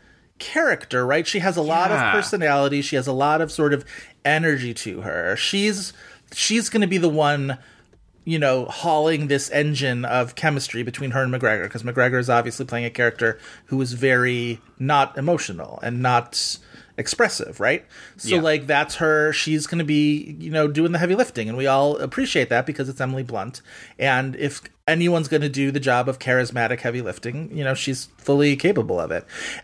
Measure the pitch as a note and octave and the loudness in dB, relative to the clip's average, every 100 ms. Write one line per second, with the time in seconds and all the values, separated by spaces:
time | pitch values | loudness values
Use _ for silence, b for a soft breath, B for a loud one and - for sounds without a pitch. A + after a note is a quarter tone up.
0 | b b b b - D#4+ D4+ F3 - B2+ | b b b b -6 -2 0 0 -2 -2
1 | B2+ D#3 D#3+ G3+ F#3 E3+ D3+ E3 - - | 2 0 0 -2 0 0 0 2 2 2
2 | A2 G2+ - G3+ D#3 C#3+ C#3 C#3+ C#3 C#3 | 4 2 0 0 2 2 2 0 -2 -2
3 | B2+ C3 D3 D#3+ D#3+ - D3 C#3 - B | -2 0 2 2 0 0 2 2 -2 B
4 | B B C#3+ D#3 E3 C#3 B2 A2+ G#2+ F#2 | B B 0 2 2 0 -2 -6 -8 -8
5 | F2+ E2 E2+ G#2 - G3 G#3 G3+ F#3 B | -6 -4 -2 -2 0 0 0 -2 -8 B
6 | B B B - - A3+ A3+ A3+ F#3+ F#3 | B B B -4 0 0 0 0 2 2
7 | E3 D3+ D3 C#3+ C#3 B2+ b b b _ | 2 4 2 2 -2 -6 b b b _
8 | _ _ E3 D#3+ C#3 C3 B2 - E3+ D3+ | _ _ -4 2 4 2 0 -4 0 2
9 | D#3+ D#3 D3 C#3 - C#3+ D3+ C3+ C3+ A#2+ | 4 2 2 0 2 0 2 0 -2 -2
10 | B2 B2+ A#2+ - D#3+ C#3 - A2+ B2 B2 | 0 0 -2 -2 0 0 -4 -6 -6 -6
11 | C3+ C3 B2+ B2+ B2 G#2+ F#2+ A#2 A#2+ A#2+ | -4 -2 0 0 0 0 -2 -8 -4 2
12 | B2+ B2+ B2 A#2+ A#2+ - B2 A#2+ A#2 A#2+ | 2 2 2 2 2 -6 -6 -4 -4 0
13 | A#2+ - A2+ A2 B B B C3+ B2+ B2 | 0 2 -2 -2 B B B -2 -2 0
14 | C3+ B2 B2 B2 A#2+ A2 _ - C3+ C#3+ | 2 4 2 0 -4 -6 _ -6 2 4
15 | C3+ C#3 D3 E3+ - E2+ - - A#2 A#2+ | 4 0 0 0 -2 -10 -12 -8 -6 -2
16 | B2+ A#2+ A#2+ - - - B B B - | 2 2 0 -6 -6 -8 B B B -8
17 | A2+ - A3+ - - - A2 D3+ - B | -6 0 0 0 -8 -2 0 0 -4 B
18 | B B A2+ F3 D#3+ D3+ C3 C#3+ D3+ - | B B 0 2 4 0 2 0 0 0
19 | D#3+ D3+ D3+ D3 D#3 D#3 D3 E3+ D3 D3 | 2 4 2 0 0 -2 -2 -4 0 2
20 | D3+ D3+ D#3 D3+ D#3+ D#3 D3+ D3 E3 E3+ | 2 0 -4 -12 -4 0 2 2 2 2
21 | F3 G3+ B3 A#2+ G#2+ B2 C3+ C3+ C#3+ D3 | 0 2 0 -2 -6 -2 2 4 4 0
22 | C3+ C4 C4+ D#3+ A#2+ A#2+ B2+ C#3 C3+ C3+ | -4 -4 0 0 2 0 0 -6 -6 -4
23 | C3 C3 B2 A2 G#2+ - B B B B | -4 -4 -4 -6 -6 -12 B B B B
24 | C3+ B2+ C3+ - C#3+ - - _ - E3 | 0 0 -2 -4 -6 -6 -18 _ 0 2
25 | F3 E3+ D3 D3+ D3 C3+ C#3 C#3+ C3 B2 | 4 2 2 0 0 0 0 0 2 2
26 | B2+ B2+ C3 B2+ A2+ A#2+ A2+ A#2+ B2 B2 | 2 -2 2 2 2 0 0 0 -2 -4
27 | G#2+ - A#2+ C#3 D#3+ D3+ C3+ C3+ - B2+ | -6 -6 -8 -8 -8 -4 -4 -2 -4 -6
28 | - _ - C#3+ D3 C#3 F3+ D#3+ G#2 F2 | -8 _ 0 4 4 4 2 2 0 -2
29 | D#2+ E2 - B B B | -2 -6 -8 B B B